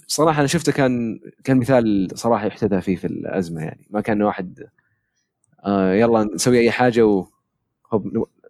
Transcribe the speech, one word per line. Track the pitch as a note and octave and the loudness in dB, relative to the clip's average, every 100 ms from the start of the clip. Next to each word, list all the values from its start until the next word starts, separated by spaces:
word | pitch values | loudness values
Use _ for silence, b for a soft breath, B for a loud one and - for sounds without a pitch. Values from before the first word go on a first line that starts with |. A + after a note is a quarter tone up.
| - | -10
صراحة | - D#3+ D3+ | 0 0 2
أنا | C#3 | 0
شفته | E3+ D3 | 0 0
كان، | C#3+ C3 B2 A#2 - - _ | 0 0 0 -4 -8 -14 _
كان | - C3 | 0 2
مثال | B2 B2+ A2+ G2+ F#2 | 4 2 4 0 -2
صراحة | - A#2 A2 G#2 | -4 0 0 -2
يحتذى | - G#2+ F#2+ | -4 -2 -2
فيه | G2 F2+ | -2 -4
في | E2+ | -4
الأزمة، | D#2+ - F2+ E2+ D#2+ | -6 -6 -6 -6 -6
يعني | D#2 - _ | -10 -12 _
ما | G#2 | -6
كان | A2 G#2 | -2 0
واحد، | G#2 G2+ F#2 G2 - _ _ _ _ _ _ _ _ _ | 0 -2 -10 -14 -20 _ _ _ _ _ _ _ _ _
آه، | G2 G2+ F#2+ | -4 0 2
يلا | G2 A#2 A2+ G#2+ | 2 4 2 0
نسوي | F2 B2+ B2 | -2 2 4
أي | A#2 | 2
حاجة | - B2 A#2 G#2+ | 2 2 4 4
و | G2 F2 _ _ _ _ _ - | 2 -2 _ _ _ _ _ -6
هوب، | A2 G2 A2 - _ - | -6 -4 -6 -6 _ -20